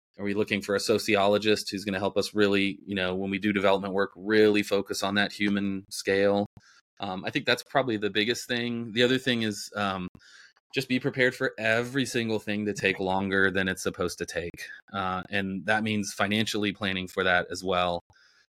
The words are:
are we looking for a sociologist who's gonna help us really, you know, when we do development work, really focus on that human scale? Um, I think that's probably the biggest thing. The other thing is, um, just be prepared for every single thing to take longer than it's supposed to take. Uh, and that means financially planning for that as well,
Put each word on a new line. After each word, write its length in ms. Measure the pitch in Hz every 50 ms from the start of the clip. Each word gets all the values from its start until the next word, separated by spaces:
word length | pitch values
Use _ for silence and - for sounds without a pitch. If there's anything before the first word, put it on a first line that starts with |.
| _ _ _ -
are 60 | 98
we 80 | 101 101
looking 300 | 104 107 - 113 101 98
for 120 | - 101
a 60 | 98
sociologist 880 | - - 110 101 - - 107 98 98 101 104 104 101 107 107 101 - -
who's 140 | - 98 98
gonna 140 | 104 98 95
help 180 | 101 98 -
us 180 | 101 98 - -
really, 440 | 104 104 101 101 101 98 98 92 - -
you 80 | - 101
know, 200 | 98 92 92 92
when 160 | 92 98 98
we 80 | 98 98
do 140 | 95 107 101
development 400 | 101 95 101 98 98 95 101 92
work, 200 | 95 98 92 -
really 460 | 85 92 101 110 107 107 107 104 104 101
focus 400 | - 101 98 101 - 98 - -
on 140 | 98 101
that 160 | 101 101 98 -
human 520 | - 104 104 101 101 98 101 98 95 98 -
scale? 560 | - - - - 98 98 98 101 101 101 104 - _ - - _ _ _ _ _ _ -
Um, 280 | 98 98 95 95 -
I 40 | 110
think 140 | 117 151 113
that's 180 | - 120 - -
probably 360 | - - 147 131 127 110 104
the 100 | 104 104
biggest 400 | 95 107 104 113 120 - - -
thing. 420 | 123 120 120 120 120 117 120 117 101
The 100 | 117 123
other 160 | 123 131 131
thing 240 | 131 135 123 117 113
is, 280 | 110 101 - - - -
um, 320 | 104 104 98 95 95 90 90 - - _ - - - - - _ _ _ _ -
just 140 | 139 131 -
be 100 | 127 127
prepared 360 | - 143 - 131 127 127 127
for 180 | - 135 127 - -
every 480 | 110 113 110 117 123 123 127 139 127
single 320 | 120 - 123 117 113 110 104
thing 260 | - - 104 104 104
to 80 | 104 101
take 260 | - - 98 95 -
longer 520 | 98 92 92 95 98 98 95 98 98 95
than 180 | 90 98 95 95
it's 140 | 92 - -
supposed 340 | 98 87 - 92 87 - -
to 60 | 87
take. 420 | - - 85 82 85 - - - - - - - - -
Uh, 280 | 98 95 92 92 92 87 -
and 380 | 101 98 98 95 95 98 78
that 160 | 98 110 107 110
means 320 | 110 107 104 98 101 -
financially 580 | - 104 98 104 107 113 - - 110 104 104 92
planning 340 | - 107 98 95 95 92
for 160 | 90 - - 92
that 240 | 92 90 90 87 -
as 120 | 90 87 92
well, 380 | 92 92 90 90 90 87 87 - _ _ _ _ _ _ _ _